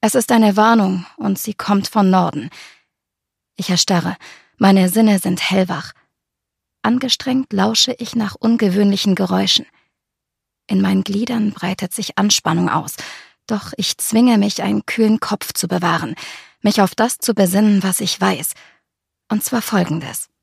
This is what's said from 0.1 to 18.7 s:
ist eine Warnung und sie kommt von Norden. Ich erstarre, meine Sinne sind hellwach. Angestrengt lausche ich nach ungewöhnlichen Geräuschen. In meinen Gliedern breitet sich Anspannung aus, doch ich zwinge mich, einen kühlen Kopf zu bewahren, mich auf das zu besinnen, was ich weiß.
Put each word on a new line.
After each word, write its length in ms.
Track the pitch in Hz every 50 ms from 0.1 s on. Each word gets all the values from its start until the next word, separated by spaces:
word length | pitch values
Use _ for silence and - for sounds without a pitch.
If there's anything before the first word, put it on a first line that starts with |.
| -
ist 160 | 262 226 - 247
eine 240 | 226 220 214 196
Warnung 500 | 202 214 220 233 226 202 190 185 185 175 - _
und 220 | - 220 208 196 -
sie 160 | - - 208
kommt 320 | _ - - 208 196 196
von 240 | - - 220 202 185
Norden. 400 | 185 185 175 170 - - - 170 - - - - - _ _ _ _ _ _ _ _ _ _ _ _ _ _ _ _
Ich 160 | - 190 -
erstarre, 460 | 180 175 - - 196 175 165 175 180 - - - - - _ _ _ _
meine 300 | - 196 196 196 180 180
Sinne 320 | 180 214 226 214 208 190
sind 280 | - 190 180 190 - -
hellwach. 440 | 190 190 185 180 180 143 - - - _ _ _ _ _ _ _ _ _ _ _ _ _ _ _ _ _ _
Angestrengt 720 | 220 233 254 262 254 - - - 269 254 262 262 _ 214
lausche 400 | 196 190 214 226 220 - - 247
ich 240 | - 240 220 -
nach 180 | 240 220 202 -
ungewöhnlichen 800 | - - 226 233 233 226 202 180 202 208 202 196 196 - 208 190
Geräuschen. 500 | - 196 175 185 185 196 185 - - - - _ _ _ _ _ _ _ _ _ _ _ _ _ _ _ _ _ _ _
In 140 | _ 208 190
meinen 240 | 196 190 190 190 190
Gliedern 480 | - 196 202 226 233 247 233 214 208 202
breitet 420 | - - 180 185 - - 180 -
sich 240 | - 214 - - -
Anspannung 500 | 196 208 202 - _ - 160 170 180 175
aus, 280 | - 156 160 - - - - - - - - - _ _ _
doch 260 | - 220 202 - - -
ich 200 | - 202 - -
zwinge 420 | _ - - - 220 240 254 240 208
mich, 240 | 202 208 - - 196
einen 220 | 196 208 208 208
kühlen 340 | - - - 226 214 220 226
Kopf 320 | - - 208 - - - -
zu 160 | - - 170
bewahren, 480 | 185 180 175 170 165 165 170 127 - - - - - - - - _ _ _
mich 180 | 208 208 -
auf 160 | 202 185 -
das 220 | - 214 247 - -
zu 140 | - - 226
besinnen, 520 | - 202 175 175 196 214 214 208 196 185
was 160 | 190 180 -
ich 200 | 208 175 - -
weiß. 340 | 190 196 190 139 156 - - - - _